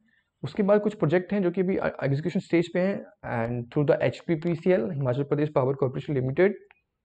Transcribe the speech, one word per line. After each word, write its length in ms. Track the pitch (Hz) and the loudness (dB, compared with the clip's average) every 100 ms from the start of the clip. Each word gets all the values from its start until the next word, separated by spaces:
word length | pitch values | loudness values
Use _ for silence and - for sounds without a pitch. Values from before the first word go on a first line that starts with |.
| _ _ _ _ | _ _ _ _
उसके 180 | - - | -10 -2
बाद 180 | 196 208 | 2 4
कुछ 140 | 208 | 2
प्रोजेक्ट 380 | - 160 180 180 | 0 0 0 0
हैं 100 | 208 | 0
जो 80 | 175 | 0
कि 100 | 180 | 0
अभी, 160 | 185 190 | 0 0
अ, 280 | - - | -2 -2
एग्जीक्यूशन 360 | 139 139 170 190 | -2 -2 -2 -4
स्टेज 320 | - 170 170 | 0 0 2
पे 80 | 180 | 0
हैं 240 | 190 214 220 _ 127 117 117 | -2 -2 -8 _ -8 -4 -2
and 200 | 120 120 | -4 -4
through 220 | - 147 | 0 2
the 120 | 156 | 4
एचपीपीसीएल, 880 | 135 - - 165 170 165 185 185 220 | 2 -2 -4 -2 -2 -2 2 2 0
हिमाचल 320 | 147 131 123 | -2 -2 0
प्रदेश 280 | 139 147 151 | 0 0 0
पावर 200 | 151 131 | 0 0
कॉर्पोरेशन 400 | 135 131 135 143 | 0 -2 -4 -4
लिमिटेड। 400 | 139 131 139 190 208 - _ _ _ | -2 -2 2 2 2 -12 _ _ _